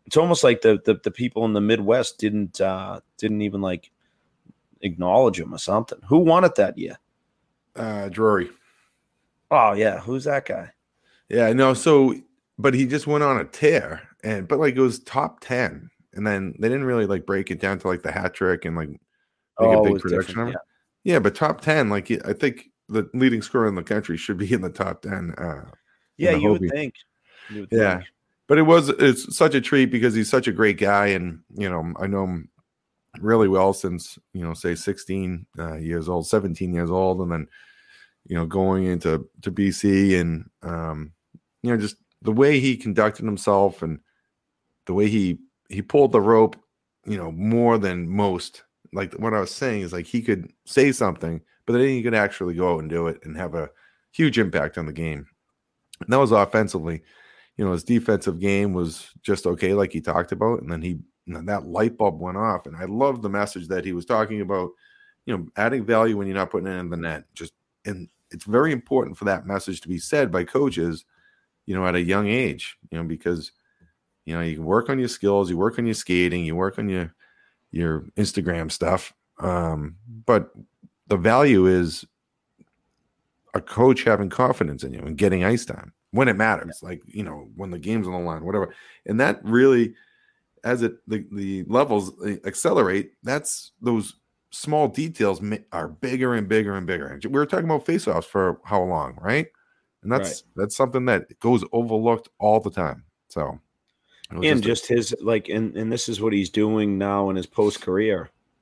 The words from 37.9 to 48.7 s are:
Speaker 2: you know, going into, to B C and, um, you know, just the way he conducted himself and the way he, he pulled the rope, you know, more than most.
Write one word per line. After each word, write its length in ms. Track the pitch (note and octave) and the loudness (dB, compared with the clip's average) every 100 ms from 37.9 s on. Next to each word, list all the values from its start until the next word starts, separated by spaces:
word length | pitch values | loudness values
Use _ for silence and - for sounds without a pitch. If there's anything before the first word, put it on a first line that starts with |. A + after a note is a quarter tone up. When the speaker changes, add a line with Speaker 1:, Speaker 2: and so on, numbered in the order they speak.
| _ _ _ - | _ _ _ -8
Speaker 2:
you 80 | F2 | -4
know, 100 | D#2+ | -2
going 380 | F#2+ F#2+ F#2+ | 0 2 2
into, 440 | F#2 F2 E2+ D#2 - _ | 0 -2 0 -2 -4 _
to 80 | G2+ | -6
B 200 | F2+ G2 | -2 -2
C 460 | - G2+ F#2+ G2 F2+ | 0 2 4 4 4
and, 320 | E2+ E2 - _ | 0 -4 -10 _
um, 500 | E2+ E2+ D#2+ D2+ D2+ _ _ - _ _ | -10 -8 -8 -8 -12 _ _ -20 _ _
you 80 | A#2+ | -2
know, 60 | A2+ | -2
just 200 | G#2 - _ _ | -2 -8 _ _
the 100 | A2 | -2
way 280 | A2 C#3+ C#3+ | 4 4 4
he 160 | C3+ A#2+ | 2 0
conducted 480 | A2+ G2+ G#2+ - | -2 2 2 0
himself 580 | A2+ G2 - G2 G2 - | -6 -2 2 4 4 0
and 180 | E2 D2+ _ _ _ _ _ _ _ _ - | -8 -8 _ _ _ _ _ _ _ _ -4
the 80 | |
way 140 | F#2 G#2 | 0 2
he, 300 | A2 F#2 E2+ - _ - | 2 0 -2 -8 _ -14
he 140 | F#2+ | -10
pulled 300 | - D3 C3+ | 2 4 6
the 80 | A#2 | 6
rope, 360 | G2+ A2+ A2 - _ _ _ _ | 6 6 6 2 _ _ _ _
you 120 | G#2 G2+ | -8 -6
know, 160 | E2 | -6
more 460 | D#2+ G#2+ A#2 A#2 A2+ | -4 0 2 4 4
than 300 | G2 F2 E2+ | 2 -2 -4
most. 560 | G2+ G2+ F2 - - _ | 0 0 -2 -6 -18 _